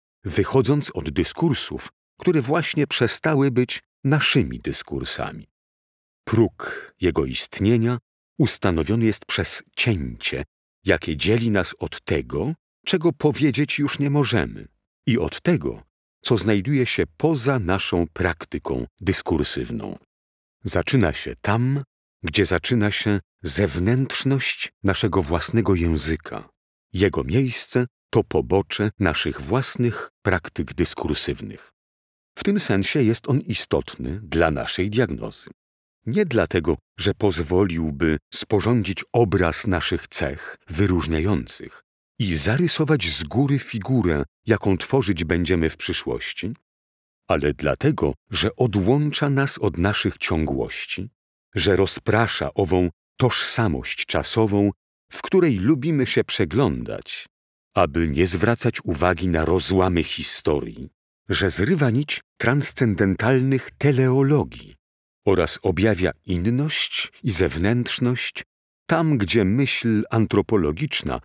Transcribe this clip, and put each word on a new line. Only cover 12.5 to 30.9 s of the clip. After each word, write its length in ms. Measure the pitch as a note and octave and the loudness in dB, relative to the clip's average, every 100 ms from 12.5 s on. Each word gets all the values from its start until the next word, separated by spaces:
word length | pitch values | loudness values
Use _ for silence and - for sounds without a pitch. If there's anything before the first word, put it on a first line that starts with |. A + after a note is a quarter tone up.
| E3+ _ _ - | -6 _ _ -4
czego 260 | F#3 E3 | 0 0
powiedzieć 680 | - D3+ A#2+ D3 A#2+ D3 - | 2 0 2 0 0 -2 -2
już 200 | C#3+ - | -4 -2
nie 120 | C#3+ | 0
możemy, 580 | C#3+ C3+ A2+ B1+ G#1 G#1 _ _ _ - | 2 2 2 0 -6 -16 _ _ _ 0
i 120 | A2 | 0
od 220 | D#2 - | 0 -2
tego, 420 | - E3 C#2 A1 - _ _ _ | 0 0 -2 -8 -14 _ _ _
co 160 | - A2+ | 0 2
znajduje 480 | F#2+ G#2 G2 C#3+ B2 | 4 2 2 0 0
się 180 | - E2 - | 0 -2 0
poza 420 | D#3 D3+ A#2+ C3 | 0 0 0 0
naszą 480 | F2 F#2+ - F2+ E2 | 0 -2 0 0 -2
praktyką 760 | - F2+ E2 - D2+ - B1+ B1 - | 0 -2 -2 -8 -10 -6 -6 -6 -8
dyskursywną. 960 | F2+ F#2 - E2 C#2+ - A#1+ A#1 G1+ G1+ _ _ _ _ _ _ | -4 -2 0 -2 0 -4 -6 -8 -8 -12 _ _ _ _ _ _
Zaczyna 480 | - F2+ - C3+ F2 | -2 -2 2 2 2
się 220 | C#2+ - B1 | 0 -8 -8
tam, 420 | - A2 B2+ C#3+ C#3 _ _ _ | -2 0 0 -2 -6 _ _ _
gdzie 240 | F2 D2+ F#2 | -4 0 2
zaczyna 440 | F2 - B2 G#2 | 2 0 2 2
się 300 | G2 A2 G2+ - _ | 0 0 -2 -2 _
zewnętrzność 1300 | E2+ E2+ G2 F#2 F#2 B2+ C3 - C3 C3+ - - - _ | -4 0 0 0 0 0 0 -2 0 0 -2 -6 -8 _
naszego 400 | G2+ F#2 G#2+ F#2+ | -2 0 0 0
własnego 520 | D2+ E2+ - A2+ G2+ | 0 -2 0 0 2
języka. 760 | F#2 E2+ D#2 D2 D#2+ - G#1+ - _ _ _ _ | 2 2 0 -2 -4 -6 -14 -14 _ _ _ _
Jego 320 | F#2 G2 - | 0 2 2
miejsce 640 | C2 G#2+ C3 A#2 - B2+ B2 _ - | 0 0 0 -4 -2 -2 -2 _ -2
to 140 | A#2 | 0
pobocze 640 | G2+ E2 B1+ F#2+ F#2+ - G#2+ - | 2 0 2 0 0 -2 -4 0
naszych 420 | F#2+ D2+ - - | -2 0 -4 -6
własnych 720 | C2+ A#2+ C3 - A#2+ - - _ | -2 -2 -2 -2 -2 -2 -12 _
praktyk 520 | - F#2 - - D2 | 0 0 -2 -8 -8
dyskursywnych. 1000 | - E2+ | -2 -2